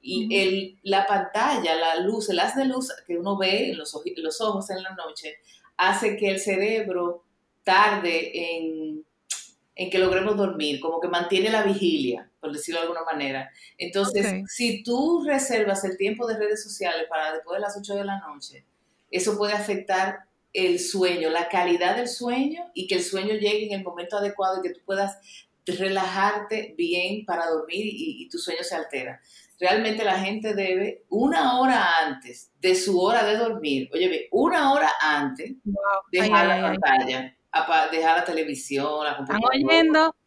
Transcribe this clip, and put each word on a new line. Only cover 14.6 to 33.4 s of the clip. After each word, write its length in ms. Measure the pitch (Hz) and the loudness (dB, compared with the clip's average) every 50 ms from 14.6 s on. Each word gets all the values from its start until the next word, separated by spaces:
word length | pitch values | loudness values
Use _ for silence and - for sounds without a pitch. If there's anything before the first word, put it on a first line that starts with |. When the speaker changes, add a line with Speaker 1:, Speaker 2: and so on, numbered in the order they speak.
| 240 233 196 196 - | -2 -2 -2 -2 -2
Speaker 1:
tú 400 | 233 240 254 285 320 349 330 285 | -2 0 2 2 2 2 2 2
reservas 600 | 302 285 269 262 - 240 220 214 202 196 196 - | 2 0 0 0 0 0 0 2 2 0 0 -2
el 100 | 185 185 | -4 -2
tiempo 320 | - 196 208 220 226 240 | -2 -2 -2 -2 -2 -2
de 100 | 226 220 | -4 -2
redes 240 | 208 214 208 214 208 | -2 0 -2 -2 -2
sociales 440 | - - - - 190 175 165 165 160 160 | -4 -10 -8 -6 -4 -4 -2 -2 -4 -4
para 220 | 165 156 156 156 | -2 -2 -2 -2
después 240 | 156 160 - - 180 | -4 -6 -6 -6 -6
de 60 | 202 | -4
las 160 | 208 202 202 | -4 -4 -6
ocho 180 | 202 202 202 202 | -8 -8 -6 -6
de 80 | 202 202 | -4 -4
la 160 | 196 196 196 | -4 -6 -6
noche, 460 | - 151 147 147 - - - - _ _ _ _ _ _ _ _ _ _ | -8 -12 -16 -16 -16 -18 -18 -20 _ _ _ _ _ _ _ _ _ _
eso 280 | - 180 190 214 208 | -4 -2 0 0 0
puede 160 | 202 208 208 208 | 0 0 0 0
afectar 720 | 202 208 - 196 190 - - 190 185 190 190 190 - - _ _ _ _ _ | -2 -2 -2 -2 -4 -2 0 0 2 2 0 -2 -8 -14 _ _ _ _ _
el 280 | _ 185 185 180 175 175 | _ 0 2 2 2 2
sueño, 500 | - - - 196 185 180 175 175 160 160 | 0 -2 0 2 2 2 2 2 0 0
la 180 | 160 170 175 | 0 0 0
calidad 480 | 170 - 185 175 180 175 175 175 180 202 | 0 2 2 2 4 2 2 2 2 2
del 140 | 233 247 240 | 0 -2 -4
sueño 560 | - - 240 240 247 262 277 294 311 339 349 - _ | -6 -6 -4 -2 0 0 0 0 -2 -6 -10 -10 _
y 140 | - 185 | -10 -6
que 80 | 185 190 | -2 -2
el 80 | 180 175 | -2 -2
sueño 320 | - 190 190 196 208 214 | -2 -4 -2 -2 -2 -2
llegue 320 | 208 202 208 208 214 214 | 0 2 2 2 0 -2
en 40 | 208 202 190 | -2 -6 -6
el 40 | 190 | -6
momento 320 | 180 175 175 175 175 214 | -8 -8 -10 -10 -6 -4
adecuado 420 | 208 202 202 196 - 190 190 190 185 | -2 -2 -2 -2 -2 -2 0 0 -2
y 80 | 180 | -4
que 60 | 175 180 | -6 -8
tú 80 | - _ | -8 _
puedas 640 | - 190 190 202 196 - - _ - - - - _ _ _ _ | -4 0 0 0 -2 -4 -10 _ -20 -20 -20 -20 _ _ _ _
relajarte 1080 | - 185 185 190 190 190 190 185 185 185 196 196 208 208 208 202 - 220 214 - - - | -6 -4 -2 -2 0 0 0 -2 -2 0 2 2 2 2 -2 -4 -4 -6 -6 -6 -8 -4
bien 480 | - 175 165 175 175 180 190 202 220 - | -4 -2 0 0 0 0 -2 -4 -6 -4
para 220 | - 175 170 165 165 | -4 -2 -2 0 0
dormir 360 | 160 156 156 160 170 196 214 | 0 -2 -2 -4 -6 -4 -4
y, 380 | 208 - - 160 160 139 - - | -4 -6 -6 -8 -8 -8 -10 -14
y 60 | - | -12
tu 80 | - | -10
sueño 220 | 170 - 180 160 160 175 | -8 -6 -6 -6 -6 -6
se 120 | - 185 | -6 -6
altera. 460 | 160 156 - - 131 127 120 117 - _ _ - - - _ - _ | -6 -6 -6 -6 -8 -8 -8 -12 -16 _ _ -20 -20 -20 _ -10 _
Realmente 440 | 180 180 196 220 226 220 214 220 220 | 2 2 4 4 2 0 -2 0 0
la 160 | 202 185 190 | 0 0 0
gente 340 | 190 196 208 220 214 220 208 | 0 -2 -4 -4 -4 -2 -2
debe 500 | 196 196 185 185 185 202 214 - - _ _ | -2 0 0 2 0 0 -2 -4 -8 _ _
una 500 | - 208 247 285 339 320 285 254 247 254 | 0 2 2 4 4 4 2 2 4 4
hora 400 | 262 262 254 226 190 175 170 165 156 | 4 4 4 4 4 4 4 4 2
antes 460 | 156 135 - - 123 123 - - _ _ _ | 0 -2 -8 -12 -18 -18 -18 -20 _ _ _
de 160 | - 185 185 | 2 2 4
su 240 | 185 - 208 190 175 | 4 4 2 2 4
hora 240 | 185 202 233 233 214 | 4 4 4 4 4
de 140 | 208 214 | 4 2
dormir, 520 | 220 | 2